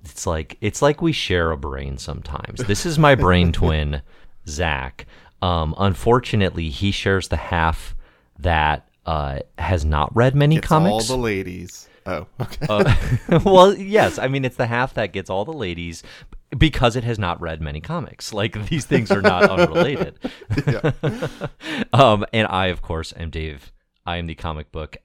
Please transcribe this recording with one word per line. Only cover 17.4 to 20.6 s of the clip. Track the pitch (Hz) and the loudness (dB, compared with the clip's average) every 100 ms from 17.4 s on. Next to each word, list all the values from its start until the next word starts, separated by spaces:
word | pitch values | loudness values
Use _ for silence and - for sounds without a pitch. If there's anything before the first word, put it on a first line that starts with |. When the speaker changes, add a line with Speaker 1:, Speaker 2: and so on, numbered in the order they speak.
Speaker 1:
read | 85 80 | -6 -6
many | 78 76 | -8 -8
comics. | 76 165 139 - - | -8 -8 -10 -12 -8
Like, | 208 107 104 104 | -4 -2 -4 -4
these | 160 | -4
things | - 208 110 | 0 0 2
are | 143 | 2
not | 202 90 | 4 4
Speaker 2:
<laughs> | 202 | 4
Speaker 1:
unrelated. | - 170 170 165 143 185 - - - - 107 | 4 2 4 0 0 -6 -8 -12 -12 -6 -2